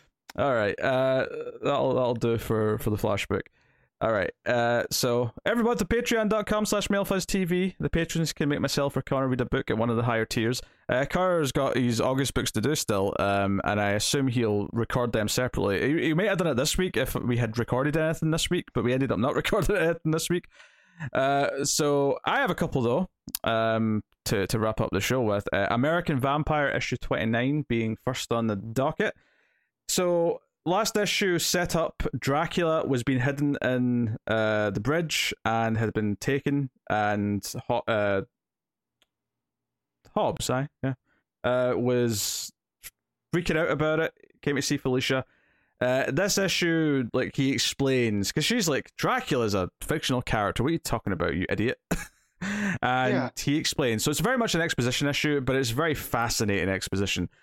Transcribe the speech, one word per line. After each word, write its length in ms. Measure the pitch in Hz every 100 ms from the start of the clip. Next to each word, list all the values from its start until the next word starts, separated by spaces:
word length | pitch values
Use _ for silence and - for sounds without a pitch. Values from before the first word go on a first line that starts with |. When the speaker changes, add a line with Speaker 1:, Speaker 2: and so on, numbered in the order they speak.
| - _ - -
Speaker 1:
All 160 | 139
right. 240 | 120 104 -
Uh, 460 | 131 131 131 131 - 151 127 -
that'll, 320 | 131 139 131
that'll 200 | 127 123
do 240 | 120 117 113
for, 400 | - 110 107 107
for 120 | -
the 60 | 104
Flash 300 | 107 101 -
book. 220 | 98 - _ _ _ _ -
All 120 | 110
right. 200 | 107 87 -
Uh, 400 | - 120 117 120 -
so 420 | - 127 120 120 - -
everyone 300 | 233 226 240
to 60 |
patreon 440 | 196 233 240 226 208
dot 180 | 214 208
com 200 | 214 214
slash 220 | 208 -
mailfuzztv. 840 | 202 196 190 - 202 180 180 185 -
The 120 | 147
patrons 420 | 170 165 165 160
can 160 | - 147
make 120 | 143
myself 360 | 139 - 139 151
or 60 |
Connor 260 | - 135 135
read 120 | 123
a 60 | 117
book 240 | 135 -
at 80 | 110
one 100 | 117
of 80 | 117
the 60 |
higher 220 | 120 113
tiers. 360 | 110 - 113 123 - _ -
Uh, 180 | 123 139
Connor's 440 | 180 185 170 139
got 240 | 147 135 131
his 240 | 123 113
August 340 | 113 135 139
books 160 | - -
to 80 | 117
do 140 | 127
still, 400 | 156 - 101 98 -
um, 420 | 101 101 98 98
and 160 | - 104
I 100 | 101
assume 380 | 101 - 143 135
he'll 400 | 123 113 104 101
record 400 | - 113 135 120
them 160 | 113 107
separately. 520 | - 127 - 101 98 117 156
He, 60 | 151
he 60 |
might 140 | 156 208
have 100 | 185
done 100 | 170
it 60 | 123
this 200 | 147 -
week 200 | 185 110
if 180 | 127
we 220 | - 120 120
had 200 | 117 113
recorded 380 | 113 123 147 156
anything 340 | 156 160 160
this 200 | 160 -
week, 160 | 180 -
but 100 | 127
we 80 | 113
ended 200 | 131 135
up 60 | 92
not 160 | 127
<laughs> 20 | -
recording 400 | - 214 175 196
anything 340 | 165 170 156
this 160 | 160 -
week. 200 | 175 - - - _ _ 170 147
Uh, 520 | - 135 139 139 139
so 540 | 143 - 147 143 139 127
I 140 | 143 233
have 100 | 277
a 40 |
couple 280 | - 170 143
though, 260 | 117 135 185 _ - -
um, 600 | - 113 113 113 110 107 - _ -
to, 200 | 107 92
to 100 | 110
wrap 220 | 110 107
up 100 | 117
the 80 | 95
show 220 | - 127
with. 260 | 110 101 -
Uh, 140 | 98 98
American 480 | 117 143 170 175 139
Vampire 480 | 135 147 151 151 143
issue 280 | - - 127
twenty-nine 680 | - - 110 117 127 151 139
being 280 | 117 110 110
first 340 | - 131 -
on 160 | 117 113
the 60 | 101
docket. 580 | 113 110 139 - 208 - _ _ _ _ _ _ -
So 520 | - 180 175 170 - _ _ 156
last 300 | 190 214 208
issue 420 | 202 - 202 175
set 340 | - 180 170
up, 300 | 165 - - - 131
Dracula 680 | - 143 165 - 165 160 -
was 160 | 131
being 180 | 117 131
hidden 360 | 131 139 143 139
in, 560 | 123 127 123 120 113 113 -
uh, 420 | 110 110 107 104
the 100 | 101
bridge 540 | 113 160 160 - - -
and 320 | 110 113 113 110
had 160 | 110
been 220 | 110 107 101
taken, 540 | - 139 143 143 139 _ -
and 560 | 107 104 104 104 101 - - -
Ho-, 160 | 120 -
uh, 340 | 110 101 98 - _ _ _ _ _ _ _ _ _ _ _ _ _ _ _ _ _ -
Hobbs, 340 | - 156 92 -
aye, 200 | 127 143 _
yeah, 120 | 135 131 _ _ _ _
uh, 320 | - 123 127 110
was 760 | 123 123 120 107 - - - - _ _ - _ _ _ _
freaking 240 | 170 170 156
out 120 | 165
about 280 | 143 156 160
it, 160 | 160 - - _
came 140 | - 143
to 60 |
see 140 | - 143
Felicia. 480 | 135 127 - 135 - _ _ _ _ -
Uh, 300 | 123 131 127
this 280 | 135 196 202
issue, 680 | 196 - 170 165 156 139 117
like, 220 | 123 101 -
he 160 | 135
explains, 800 | 123 - - 135 131 117 104 98
'cause 120 | -
she's 240 | 151 240 170
like, 240 | 131 - -
"Dracula's 580 | 170 247 - 135 113
a 140 | 98 92 -
fictional 400 | - 156 - 123
character. 400 | - 113 101 85
What 80 | 123
are 20 |
you 60 | 165
talking 340 | - 117 -
about, 220 | 87 87
you 120 | 76 90
idiot?" 300 | 95 113 - -
<laughs> 80 | - - _ _ - 190 208 202 175
And 320 | 123 127 127
Speaker 2:
Yeah. 160 | 127 127 -
Speaker 1:
he 180 | - 151
explains. 480 | - - 131 110
So 60 | 147
it's 100 | 139
very 160 | 190 262
much 180 | 220
an 60 | 170
exposition 480 | 165 - 120 123 143
issue, 320 | 135 151 143
but 160 | 127 135
it's 140 | 123
very 240 | 120 160
fascinating 760 | 143 - 120 117 - 107 101 90
exposition. 600 | 95 - 95 98 - 85 _